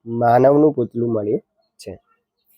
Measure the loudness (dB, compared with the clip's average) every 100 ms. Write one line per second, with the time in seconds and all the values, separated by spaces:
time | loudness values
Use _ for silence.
0 | -10 -4 0 4 4 4 2 0 -6 -6
1 | -6 -4 -4 -6 -8 _ _ _ -20 -20
2 | _ _ _ _ _